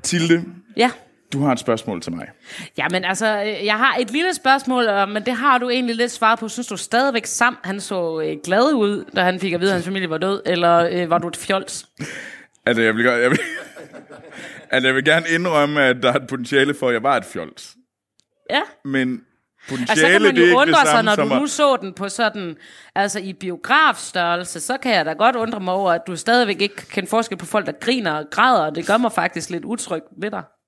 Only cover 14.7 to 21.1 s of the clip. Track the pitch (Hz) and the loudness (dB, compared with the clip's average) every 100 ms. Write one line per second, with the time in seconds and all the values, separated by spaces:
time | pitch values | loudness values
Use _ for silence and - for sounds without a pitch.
14.7 | 131 131 131 143 165 165 165 180 156 147 | 0 2 2 2 2 2 0 2 2 2
15.7 | 147 135 127 131 135 127 131 120 139 139 | 4 2 4 2 0 -4 -8 0 2 2
16.7 | 139 127 117 131 127 - 90 78 - - | 2 0 0 2 0 -2 -12 -12 -16 -20
17.7 | _ _ _ _ _ _ _ - 269 403 | _ _ _ _ _ _ _ -4 -4 -4
18.7 | - 139 135 127 117 _ _ _ _ - | -12 -4 -2 -2 -6 _ _ _ _ -10
19.7 | 131 120 160 160 196 208 - 175 180 302 | -6 0 4 6 6 6 6 6 6 6
20.7 | 320 269 247 220 | 6 6 4 4